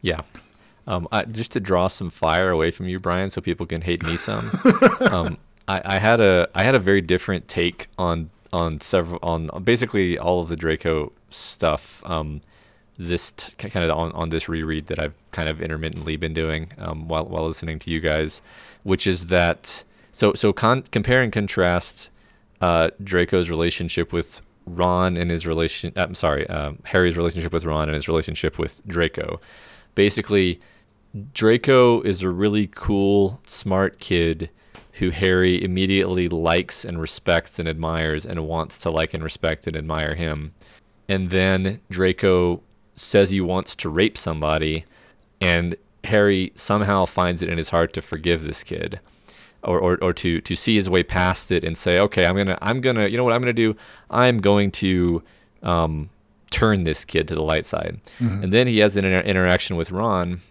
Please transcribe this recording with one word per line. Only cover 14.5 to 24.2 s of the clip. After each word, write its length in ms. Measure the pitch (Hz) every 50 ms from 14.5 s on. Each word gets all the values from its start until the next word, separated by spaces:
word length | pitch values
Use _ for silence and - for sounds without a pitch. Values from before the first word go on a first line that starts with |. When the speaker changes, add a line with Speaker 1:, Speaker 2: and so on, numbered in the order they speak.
| 82 82 80 80 78 78 76 -
Speaker 1:
that 100 | 80 76
I've 140 | 78 76 - _ _ _
kind 180 | - - 82 78
of 140 | 78 78 82
intermittently 540 | 80 78 78 80 80 80 80 78 80 78
been 180 | 76 82 80 80
doing, 380 | 80 80 80 78 78 80 87 - -
um, 280 | 92 85 80 80 80 80
while, 160 | 80 78 80
while 220 | 82 85 82 80
listening 320 | 80 80 - - 80 80 76
to 120 | - -
you 100 | 85 80
guys, 420 | 78 82 76 78 80 80 - - _ - - - - - - _ _
which 240 | 98 95 92 -
is 200 | 98 92 82 85
that, 580 | 85 90 90 87 85 80 - - - - - - _ _ _ _ _ _
so, 220 | - - 104 -
so 180 | - - 107 95
con-, 300 | - - 110 123 131 - -
compare 320 | - 120 101 - 123 131 127
and 100 | 113 -
contrast, 760 | 113 104 98 - - 92 87 87 87 - - - - - - _ _ _ _ _ _ _ _ _ _
uh, 300 | - 90 85 82 82 82 - _ 101
Draco's 460 | 95 92 87 85 85 - 92 87 85
relationship 640 | 85 80 85 85 - - 87 85 - - 85 - -
with 280 | 85